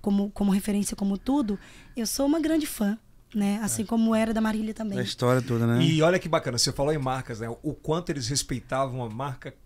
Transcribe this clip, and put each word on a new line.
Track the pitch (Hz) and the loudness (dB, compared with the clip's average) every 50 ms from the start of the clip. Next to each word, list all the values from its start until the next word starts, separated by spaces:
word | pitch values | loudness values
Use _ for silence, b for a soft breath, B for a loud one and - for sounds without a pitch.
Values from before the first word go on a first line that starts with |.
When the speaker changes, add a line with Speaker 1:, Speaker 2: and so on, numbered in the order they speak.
Speaker 1:
como, | - 208 202 202 202 208 | 0 2 2 2 0 0
como | - - 202 202 | -2 0 2 2
referência, | 190 202 196 - 202 202 202 - 226 | 2 2 2 0 0 0 0 -2 -2
como | - 208 196 196 190 | -2 -2 -2 -2 -2
tudo, | - - 269 294 277 208 202 190 B B B B B B B | 0 0 2 2 2 0 -2 -6 B B B B B B B
eu | - 226 | -6 -4
sou | 208 - - 269 | -4 0 0 2
uma | 285 302 339 | 2 2 2
grande | 294 311 320 320 302 | 2 2 2 2 0
fã, | 294 - - 214 202 208 233 _ - - - - _ - | -2 -2 -2 0 0 0 -2 _ -20 -20 -20 -20 _ -2
né? | 214 202 202 202 214 | 0 2 2 0 0
Assim | 226 202 - - | -2 -2 -2 -4
Speaker 2:
É. | 220 | -2
Speaker 1:
como | - 233 226 220 220 226 | 0 2 2 4 4 4
era | 220 220 220 | 2 2 2
da | 226 220 | 0 0
Marília | 220 220 214 220 214 214 | 0 0 0 -2 -4 -4
também. | 214 - 226 214 196 - | -6 -6 -6 -6 -4 -4
Speaker 3:
A | |
história | 123 104 - - 127 123 127 127 | -4 -4 -2 0 2 4 4 4
toda, | 120 123 123 113 117 | 2 0 0 2 2
né? | 117 117 120 | 2 4 4
Speaker 2:
E | 131 139 - 156 | 4 4 4 6
olha | 156 165 180 180 | 4 4 4 2
que | - 175 | 0 0
bacana, | 160 160 - 139 123 117 | -2 -2 -2 -2 -2 0
você | - 143 | 0 0
falou | 127 - 139 147 | 0 0 0 0
em | 160 151 | 0 0
marcas, | 131 131 131 131 - - 123 104 | 0 -2 -4 -4 -6 -8 -8 -8
né? | 113 117 117 - | -8 -8 -8 -6
O | - 151 127 | -6 -8 -8
quanto | - _ - 156 170 175 - | -6 _ -2 -2 -2 0 -4
eles | 165 139 120 110 | -4 -4 -2 -2
respeitavam | 143 135 - - 143 117 - - 135 131 139 135 120 131 123 | -2 -2 -2 -2 -6 -6 -4 -4 -2 -2 -2 -2 -2 -6 -6
a | 113 | -6
marca | 107 117 135 143 131 - - 143 - _ - | -6 -8 -8 -8 -8 -10 -12 -16 -16 _ -20